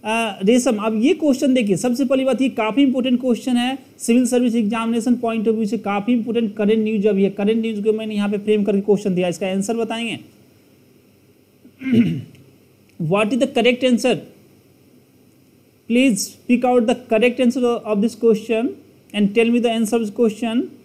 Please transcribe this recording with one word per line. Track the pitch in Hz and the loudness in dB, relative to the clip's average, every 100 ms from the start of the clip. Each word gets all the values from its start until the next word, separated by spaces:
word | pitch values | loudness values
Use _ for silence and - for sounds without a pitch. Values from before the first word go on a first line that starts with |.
| 214 | -4
अ, | 226 226 196 | -4 -4 0
रेशम, | 196 247 254 208 | 2 4 2 0
अब | 220 220 | -2 0
ये | 247 | 0
question | 359 311 254 285 | 2 0 2 2
देखिए, | 254 208 180 | 2 2 0
सबसे | 247 247 | 0 -2
पहली | 254 269 | 0 0
बात | 269 254 | 0 0
ये | 262 | -2
काफ़ी | - 214 220 | -2 -2 2
important | 277 254 247 247 | 2 2 0 0
question | 254 226 - 240 | 0 -2 0 -2
है, | 247 269 - - | -2 -6 -12 -10
सिविल | - 233 240 | 0 2 2
सर्विस | 247 247 233 | 2 2 0
examination | 208 226 226 233 240 | -2 -2 -2 -2 0
point | 240 233 226 214 | 0 0 -2 0
of | |
view | 220 208 | 0 -2
से | 226 | -4
काफ़ी | 202 202 202 | -2 -4 0
important | 247 247 226 220 208 | 0 0 -2 -2 0
current | 208 220 | 0 2
news | 214 220 208 | 0 0 0
अभी | 196 | 2
है। | 196 | 0
current | 196 202 226 | 0 0 0
news | 220 214 | -2 -2
को | 208 | -2
मैंने | 220 220 | -2 -4
यहाँ | 208 202 | -2 -2
पे | 208 | -2
frame | 208 214 | 0 0
करके | 202 196 | 2 0
question | 196 202 202 | 2 0 0
दिया, | 180 180 | 0 -2
इसका | 175 190 | -2 -4
answer | 190 196 233 | -4 -2 -4
बताएंगे। | 226 226 233 139 - _ _ _ _ _ _ _ _ _ _ _ _ _ - _ | -4 -6 -6 -8 -14 _ _ _ _ _ _ _ _ _ _ _ _ _ -20 _
<clears throat> | 262 240 190 156 - - - _ _ _ _ _ | 0 2 2 -2 -8 -20 -20 _ _ _ _ _
What | 160 196 214 | 0 0 0
is | 240 | 0
the | 254 | 0
correct | 254 233 247 | 2 0 2
answer? | 254 240 254 180 - _ _ _ _ _ _ _ _ _ _ _ _ _ _ _ - | 2 2 0 -2 -6 _ _ _ _ _ _ _ _ _ _ _ _ _ _ _ -2
Please | 233 269 202 - - - | 2 2 0 -4 -12 0
pick | 240 | 0
out | 247 247 226 | 4 2 2
the | 240 - | -2 0
correct | 220 247 247 | 2 2 2
answer | 247 254 240 | 0 2 -2
of | 233 214 208 | -2 -2 -2
this | 220 - | -2 2
question | 233 208 - 220 262 392 - _ _ | 2 2 0 -2 -2 -8 -20 _ _
and | 208 202 | -2 0
tell | 208 233 | 2 2
me | 240 | 2
the | 233 | 0
answer | 226 214 233 | -2 -2 -2
of | |
this | 214 208 | -4 0
question। | 233 214 233 226 359 - | 0 0 -4 -4 -4 -10